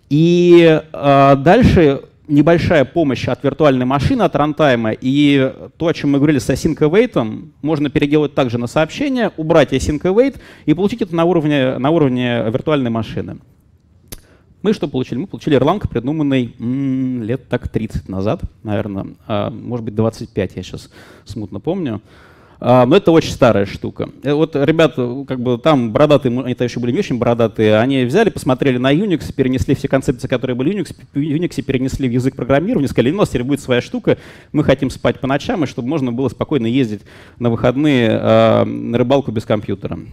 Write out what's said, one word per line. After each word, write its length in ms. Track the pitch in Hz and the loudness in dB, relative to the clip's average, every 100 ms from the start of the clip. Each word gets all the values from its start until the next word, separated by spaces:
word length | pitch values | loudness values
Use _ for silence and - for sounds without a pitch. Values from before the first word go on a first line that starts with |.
| _ | _
И, 720 | 147 170 175 175 170 165 156 - | 2 4 4 6 8 8 4 0
а, 420 | - 143 139 139 135 | -2 2 6 6 6
дальше 680 | 139 220 247 196 151 135 - _ - | 6 6 6 6 4 2 -6 _ 0
небольшая 600 | 147 151 170 - 165 127 | 2 4 4 4 2 2
помощь 420 | 170 147 120 - | 0 0 -2 -4
от 160 | - | -4
виртуальной 420 | 139 - 151 131 123 | -4 2 2 2 0
машины, 360 | 139 - 269 | 0 0 0
от 120 | 175 143 | 0 0
рантайма, 540 | 147 147 151 120 110 | -2 2 2 2 0
и 580 | 110 127 143 143 139 131 - - - | -2 -2 2 4 4 0 -4 -16 -6
то, 120 | 165 | -4
о 60 | |
чем 180 | 151 143 | -2 0
мы 80 | 139 | 2
говорили 200 | 147 143 | 2 2
с 100 | - | 0
async 280 | 135 - 139 | -2 -2 0
await, 720 | 151 190 240 - 110 110 - _ | 2 2 2 0 -4 -8 -14 _
можно 280 | 143 151 143 | -4 -2 -2
переделать 440 | 147 143 151 147 | -2 0 2 0
также 240 | 147 131 117 | -2 -2 -2
на 100 | 120 | -2
сообщение, 680 | 156 160 - 294 254 208 - | -2 -2 -2 -4 -2 -2 -4
убрать 380 | 156 165 131 | 0 2 2
async 280 | - - 147 | 0 -2 -2
await 340 | 180 202 277 - - - - | 0 2 0 -2 -14 -8 -2
и 80 | |
получить 280 | 156 196 233 | 0 0 -2
это 120 | 196 | -4
на 120 | 165 170 | 0 0
уровне, 520 | 175 151 147 131 127 | 2 0 0 0 0
на 120 | 135 | 0
уровне 520 | 165 139 123 123 120 110 | 2 2 0 0 -2 -2
виртуальной 420 | 123 156 151 123 | -4 -2 -2 0
машины. 500 | 113 110 - 92 - - _ _ _ _ _ _ - - _ _ _ | -4 -4 -8 -10 -14 -20 _ _ _ _ _ _ -20 -20 _ _ _
Мы 100 | 196 | -4
что 160 | 214 139 | -2 -4
получили? 320 | 131 127 120 | -6 -6 -6
Мы 80 | 107 | -8
получили 300 | - - 135 | -8 0 2
Erlang, 280 | 135 196 - | 2 0 -4
придуманный, 720 | 120 120 160 143 135 120 - | -4 -4 -2 0 0 -2 -6
м, 640 | 117 131 139 131 131 127 | -6 -4 -4 -4 -4 -4
лет 260 | 107 131 - | -6 -6 -6
так 180 | 123 - | -6 -6
тридцать 400 | - 110 - - | -6 -6 -8 -8
назад, 360 | 95 101 165 - - | -4 -4 -4 -8 -12
наверное, 440 | 110 101 104 98 - - - | -6 -6 -6 -8 -10 -14 -8
а, 220 | 104 107 | -6 -6
может 340 | 107 110 120 | -8 -10 -8
быть, 100 | 110 | -6
двадцать 360 | 107 113 - 110 | -2 -2 -2 -8
пять, 240 | - 90 - | -6 -6 -8
я 80 | |
щас 260 | - - - - - - - | -12 -14 -16 -20 -20 -20 -14
смутно 340 | 117 104 98 | -12 -10 -8
помню. 420 | 151 190 147 107 - - - _ _ _ 120 | -6 -6 -6 -8 -12 -20 -20 _ _ _ 2
А, 200 | 127 123 | 4 4
но 100 | 190 | 4
это 160 | - | 4
очень 200 | 160 - | 2 2
старая 340 | - 123 104 101 | 2 2 2 -2
штука. 440 | - 107 - - - | -6 -12 -8 -10 -8
Э, 100 | 131 | -4
вот 240 | 147 156 143 | -2 -2 0
ребята, 720 | 143 160 156 - 120 131 139 | 0 2 2 0 -6 -6 -8
как 140 | 131 | -6
бы 160 | 120 120 | -2 0
там 340 | 160 143 117 | 2 2 0
бородатые, 400 | 131 147 147 127 | 2 2 2 2
м, 140 | 120 127 | -2 -4
они 80 | |
тогда 100 | 123 | -4
еще 160 | 120 - | -4 -2
были 140 | 120 | -2
не 60 | 139 | -2
очень 180 | 196 123 | -2 -2
бородатые, 600 | 123 117 113 113 107 107 | 0 0 0 2 2 4
они 280 | 127 139 120 | 2 0 0
взяли, 240 | 170 214 | 2 0
посмотрели 480 | - 151 127 139 123 | 0 -2 0 0 0
на 160 | 131 | 0
Unix, 400 | 147 214 151 - | 0 0 -2 -4
перенесли 420 | - 131 131 - 135 | -4 -2 -2 -2 -2
все 140 | - | 0
концепции, 400 | 135 139 123 - | -2 -2 -4 -4
которые 260 | 123 127 123 | -4 -4 -4
были 160 | 139 | -2
в 40 | 208 | -4
Unix, 180 | 156 - - | -6 -12 -10
в 40 | 139 | -6
Unix 440 | 160 143 175 - | -4 -2 -4 -4
перенесли 460 | - 127 131 - 135 | -4 -2 -2 -4 -2
в 40 | |
язык 240 | 123 127 - | 0 -2 -2
программирования, 500 | 123 139 185 233 131 | 0 0 0 -2 0
сказали: 220 | - 120 | 0 0
«Ну, 80 | 196 | 0
у 20 | |
нас 80 | 185 | 0
теперь 140 | 123 | -2
будет 160 | 123 139 | -2 -4
своя 220 | - 120 | 0 -2
штука, 360 | - 247 - 131 - - - | -2 -4 -2 -2 -4 -20 -6
мы 100 | 143 | -2
хотим 260 | 147 135 131 | 2 0 -2
спать 280 | - 123 120 | -2 -4 -2
по 80 | 131 | -4
ночам, 380 | 139 - 220 127 | -4 -4 -4 -4
и 20 | |
чтобы 220 | - 120 | -4 -4
можно 240 | 156 127 | -4 -2
было 160 | 120 135 | -2 -4
спокойно 380 | - 127 147 113 | -4 -4 -2 0
ездить 340 | 131 117 104 - - - - | 0 -2 -4 -14 -20 -20 -4
на 120 | 120 | -2
выходные, 600 | 117 120 127 151 131 113 | 0 0 2 2 2 2
а, 520 | 110 110 113 113 113 | 2 2 4 6 4
на 340 | 107 117 117 120 | 0 -4 -4 -2
рыбалку 360 | 123 143 127 | 2 0 0
без 100 | 110 | -6
компьютера». 560 | - 107 - 98 - 85 - | -4 -4 -4 -8 -8 -12 -14